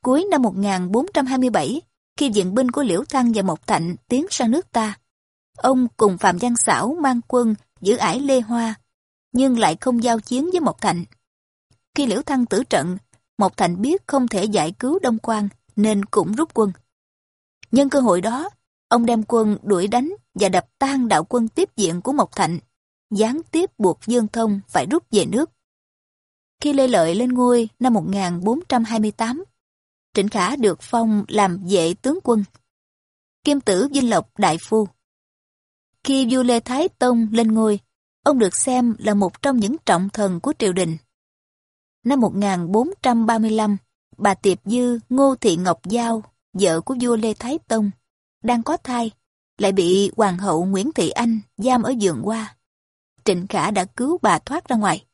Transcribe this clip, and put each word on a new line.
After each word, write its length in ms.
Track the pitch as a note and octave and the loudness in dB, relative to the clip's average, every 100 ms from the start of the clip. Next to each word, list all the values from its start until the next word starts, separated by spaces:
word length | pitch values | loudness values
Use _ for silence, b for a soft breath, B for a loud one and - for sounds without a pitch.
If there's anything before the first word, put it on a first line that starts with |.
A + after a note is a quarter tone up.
Cuối 220 | B3+ C#4 G4+ | 2 0 2
năm 120 | D#4+ | 0
một 140 | A#3 F#3 | 0 0
ngàn 360 | G3+ F#3 F3+ | -2 -2 0
bốn 140 | A3 E4 | -2 0
trăm 120 | - C4 | -2 -2
hai 120 | C4 | 0
mươi 120 | B3+ | 0
bảy, 300 | G#3+ C#3+ C4+ _ _ _ - | 0 -2 -6 _ _ _ -4
khi 140 | C#4+ | 0
viện 240 | G#3 F#3 | 0 0
binh 160 | G#3+ B3+ | 0 0
của 120 | A#3+ | 0
Liễu 220 | C4 F3 | 0 -2
Thăng 280 | C4+ C4+ A#3+ | -2 0 2
và 100 | A3 | 2
Mộc 240 | F#3+ D#3 - | -2 -4 -2
Thạnh 300 | F#3+ E3 F3+ _ | -2 -2 -8 _
tiến 180 | B3 F#4 | -2 -2
sang 200 | - A#3 | -2 0
nước 220 | C#4 - | 0 -2
ta, 260 | A#3 A3 - _ _ _ _ _ - | -4 -4 -8 _ _ _ _ _ -2
ông 320 | B3+ C4 A#3+ - | 0 2 0 2
cùng 220 | G#3 F3 | 0 2
Phạm 200 | G3 F3 | 0 0
Văn 160 | A#3+ A#3 | -2 0
Xảo 400 | - C#3+ G3 E4+ | 0 0 0 0
mang 200 | C#4+ A#3+ - | 0 -2 -2
quân 260 | B3 A#3 G#3 _ _ | 0 0 -2 _ _
giữ 160 | F#3 B3 | -2 0
ải 240 | - G#3 | 0 -2
Lê 200 | C#4 C4 | 0 0
Hoa, 340 | G#3+ A#3 A3+ A3 _ _ _ _ _ | 0 -4 -4 -8 _ _ _ _ _
nhưng 260 | A#3+ C4+ A#3 | 0 2 4
lại 180 | F#3+ D#3+ | 2 2
không 220 | C4 A#3+ | -2 0
giao 180 | A#3+ A3+ | 0 -2
chiến 280 | - B3 E4 | -2 -4 -2
với 80 | F4+ | 0
Mộc 200 | C4 - | -2 -2
Thạnh. 240 | G#3 F3 E3+ _ _ _ _ _ _ _ _ | -4 -4 -8 _ _ _ _ _ _ _ _
Khi 120 | - C4+ | -2 0
Liễu 160 | G3+ | -2
Thăng 240 | - C4+ A#3+ | -2 -2 0
tử 180 | G3 | -2
trận, 340 | C4 F#3 D#3 F3+ _ _ _ - | 0 -2 -2 -8 _ _ _ -2
Mộc 180 | F#3+ - | -2 0
Thạnh 240 | F3+ F3 | -2 0
biết 240 | A#3+ F#4 - | -2 -2 0
không 220 | C#4 B3 | -2 0
thể 160 | G3 | -2
giải 280 | G#3 G3+ D#3+ G#3 | 0 0 -2 -4
cứu 200 | B3 F4 | -2 0
Đông 200 | B3+ A3+ | 0 -2
Quang, 300 | - A3 G3+ _ _ - | -2 -2 -4 _ _ 0
nên 280 | G#3+ G#3 | 0 0
cũng 280 | - G#3+ E3 | 0 -2 0
rút 220 | A3 E4 | -2 -2
quân. 180 | - G#3 F3 _ _ _ _ _ _ _ _ - | 0 -2 -2 _ _ _ _ _ _ _ _ 0
Nhân 200 | A#3+ C#4 | 2 4
cơ 100 | C#4+ | 2
hội 200 | B3 F3+ | 4 2
đó, 300 | G#3 B3 F4+ _ _ _ _ | 0 -4 -8 _ _ _ _
ông 180 | A#3 A#3 | 0 2
đem 160 | A#3 | 0
quân 360 | G#3+ A#3 A3 G#3 | 0 0 2 -2
đuổi 240 | - F#3+ G3 | 0 0 2
đánh 280 | A#3 C#4+ G4+ _ | 0 -2 -8 _
và 140 | - G3 | -2 0
đập 180 | F#3 - _ | 0 -2 _
tan 300 | C4+ C#4 A#3 | -2 0 2
đạo 160 | E3 | 0
quân 240 | - B3 A3+ | 0 -2 -2
tiếp 280 | - F#4+ - | -2 -4 -2
viện 240 | F#3 F3 | -2 -2
của 120 | B3+ | -2
Mộc 240 | C#4+ G3 - | -2 -2 0
Thạnh, 220 | E3+ E3 _ _ _ _ _ | -2 -4 _ _ _ _ _
gián 300 | G3+ A3 C#4+ - | 0 0 -2 -4
tiếp 200 | D#4+ F#4 _ | -2 -2 _
buộc 220 | F#3+ D#3+ - | 0 0 -2
Dương 220 | A#3+ G#3+ | 0 0
Thông 320 | A#3 A3+ G3+ - | -2 -2 -2 -2
phải 180 | F3 C#3 | -2 0
rút 180 | D#4 _ | -2 _
về 160 | G#3 D#3+ | 0 0
nước. 240 | G#3 D#4+ _ _ _ _ _ _ _ _ _ _ _ | -2 -4 _ _ _ _ _ _ _ _ _ _ _
Khi 120 | D4 | -2
Lê 160 | C#4 C4 | 2 4
Lợi 260 | G#3+ E3 | 4 2
lên 140 | F#3 B3+ | 2 0
ngôi 400 | B3 B3 A#3+ A3+ _ | 2 4 2 0 _
năm 160 | B3 | 0
một 100 | A3 D#3+ | 0 0
ngàn 360 | G3 F#3 F3 | -4 -2 -2
bốn 160 | G3 C4 - | -2 -2 -2
trăm 160 | B3+ | -2
hai 160 | A3+ A3+ | 0 -2
mươi 100 | G#3+ | -2
tám, 340 | - A3+ C4+ G4 _ _ _ _ _ _ | -2 -6 -6 -12 _ _ _ _ _ _
Trịnh 140 | - G3 | -2 -2
Khả 280 | G#3+ F3+ C#4+ | 0 -2 0
được 220 | G#3+ E3 | 0 -2
phong 420 | - A#3 A3+ G#3 - | -4 -2 2 0 0
làm 360 | G#3 G3 F3 F3+ | 0 0 -2 0
vệ 240 | F#3+ E3 | 0 0
tướng 240 | F3+ C4 E4+ | -2 -4 -2
quân, 200 | - A3+ G3 _ _ _ _ _ _ _ _ _ | 0 0 0 _ _ _ _ _ _ _ _ _
Kim 160 | - C#4+ | -2 0
Tử 280 | - F3+ C#4 | 2 0 0
Vinh 180 | C#4 B3 | 0 2
Lộc 280 | F#3+ - - | 0 -2 -2
đại 200 | A3 - | 0 0
phu. 300 | - A3 G3+ _ _ _ _ _ _ _ _ _ _ _ | -2 -2 -2 _ _ _ _ _ _ _ _ _ _ _
Khi 220 | - C4+ A#3+ | -2 0 2
vua 120 | B3+ | 2
Lê 180 | B3 A#3 | 2 0
Thái 280 | - B3+ F4+ | -2 -2 -2
Tông 400 | _ B3 A#3+ A3 | _ 2 2 2
lên 220 | A3+ A3+ | 2 2
ngôi, 260 | A3 A3 G#3 _ _ _ _ | 2 2 0 _ _ _ _
ông 140 | C#4+ C#4 | 0 2
được 180 | G3 - | 2 0
xem 400 | - B3+ A#3+ G#3+ | 0 0 0 0
là 160 | G#3 | 0
một 280 | G3+ F#3 - | 0 0 -2
trong 140 | C#4 B3+ | 0 0
những 200 | G3+ D4+ - | 0 -2 0
trọng 220 | F#3 G3 | 0 0
thần 320 | - G3+ F3 | -2 -2 -2
của 120 | C4+ - | -4 -2
triều 140 | G3+ | -2
đình. 240 | F3+ F3 D#3+ _ _ _ _ _ _ _ _ _ _ | 0 -2 -4 _ _ _ _ _ _ _ _ _ _
Năm 160 | A#3 C#4 | -2 2
một 160 | G#3+ F#3+ | 2 0
ngàn 360 | G3+ F3+ E3+ | -2 -2 0
bốn 180 | G#3 C#4 G4 | 0 0 -2
trăm 240 | C4 A#3 A3 | 0 2 2
ba 120 | A3+ | 2
mươi 120 | A3 | 0
lăm, 260 | A3 G#3+ G3+ _ _ _ - | 0 0 -2 _ _ _ -4
bà 180 | G3+ | -2
Tiệp 240 | F#3+ G3 F3+ | 2 0 0
Dư 340 | G3 B3 B3 A#3+ - | -2 0 0 -2 -2
Ngô 280 | B3+ C#4 B3+ | 2 2 2
Thị 200 | A3+ E3 | 0 0
Ngọc 240 | F#3 E3 | 0 -2
Giao, 380 | F3 A#3 A#3 A3+ - _ _ | -2 -2 -2 -4 -6 _ _
vợ 280 | F#3 F#3+ D#3+ | -2 0 0
của 160 | - C4 | -4 -4
vua 160 | B3 A#3 | 0 0
Lê 180 | A3 | -2
Thái 240 | G#3+ A#3 D#4 _ | -4 -6 -8 _
Tông, 220 | A3+ G#3 - _ _ _ _ | -2 -2 -6 _ _ _ _
đang 180 | A3 A#3+ | -2 -2
có 140 | A3+ E4 | -2 -6
thai, 340 | - B3 A#3 _ _ _ _ - | -4 -4 -4 _ _ _ _ -2
lại 140 | F#3+ | 0
bị 380 | G3 F3 F#3+ G3+ - | 2 2 2 2 0
hoàng 220 | G#3 F3 | 0 0
hậu 260 | G3 D#3+ | -2 0
Nguyễn 280 | F#3 F#3+ A#3+ | 0 -2 -2
Thị 180 | D#4+ E3+ | -2 -2
Anh 300 | - A#3 A3+ - - | 0 -2 -2 -6 -4
giam 260 | A#3 B3 | 0 0
ở 80 | A#3 | 0
giường 320 | B3+ G3 C#3 | 0 0 -2
hoa. 340 | G3 A3+ G#3+ _ _ _ _ _ _ _ | -4 -6 -8 _ _ _ _ _ _ _
Trịnh 220 | - F3+ F#3+ | -2 -2 -2
Khả 240 | G3+ D#3+ | -4 -2
đã 140 | G3+ | -2
cứu 340 | F#3 - B3+ F4 | -4 -4 -4 0
bà 160 | G#3+ E3 | 0 0
thoát 300 | - D4+ - | -2 -10 -4
ra 80 | A#3+ | -2
ngoài 300 | G3+ F3+ _ | 0 -4 _